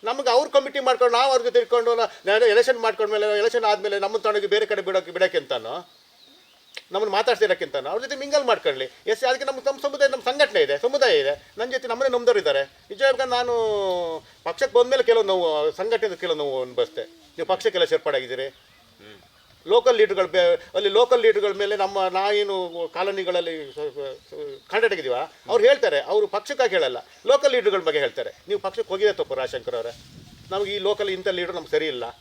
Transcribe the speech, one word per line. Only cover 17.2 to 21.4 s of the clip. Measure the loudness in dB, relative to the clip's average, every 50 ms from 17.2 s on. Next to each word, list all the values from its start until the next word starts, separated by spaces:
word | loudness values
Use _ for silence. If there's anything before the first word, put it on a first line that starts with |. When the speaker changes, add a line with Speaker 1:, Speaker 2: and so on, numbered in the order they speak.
| _ _ _ -10 -2
Speaker 1:
ಪಕ್ಷಕ್ಕೆಲ್ಲ | -2 -2 0 0 -2 0 0 0
ಸೇರ್ಪಾಡಾಗಿದ್ದೀರಿ. | 2 0 -2 0 -2 -2 -2 -4 -4 -8 -8 -8
Speaker 2:
ಹ್ಮ್. | -8 -10 _ _ _ _ _ _ _ _ _ -20 -20 -20 -20 _ _ _ _ _ _ _ _ _
Speaker 1:
ಲೋಕಲ್ | 2 2 4 6 4 4
ಲೀಡರ್ಗಳು | 6 4 2 4 -2 -2
ಬೇ-, | 0 2 2 4 4 2 0 -2 -4 -4
ಅಲ್ಲಿ | -2 -2 2
ಲೋಕಲ್ | 4 4 4 4 4 4
ಲೀಡರ್ಗಳ | 4 4 2 4